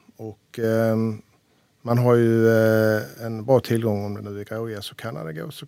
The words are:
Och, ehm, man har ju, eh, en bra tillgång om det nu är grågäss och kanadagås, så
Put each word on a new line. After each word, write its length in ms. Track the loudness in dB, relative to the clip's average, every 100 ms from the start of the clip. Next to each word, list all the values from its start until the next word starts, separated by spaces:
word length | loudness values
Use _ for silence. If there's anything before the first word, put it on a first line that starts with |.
| _ -18
Och, 420 | -16 -16 _ -2
ehm, 640 | 0 2 2 0 -2 -6 -14 _ _ _ _ _ -2
man 120 | 2
har 180 | 4 4
ju, 320 | 4 4 4
eh, 540 | 4 4 4 2 0 -4 -12 -10
en 200 | -6 2
bra 140 | 2
tillgång 460 | 2 -2 0 -2 -4
om 80 |
det 80 | -8
nu 180 | -10 -12
är 40 |
grågäss 480 | -10 -10 -8 -10 -14
och 60 | -12
kanadagås, 580 | -12 -10 -10 -12 -12
så 100 | -14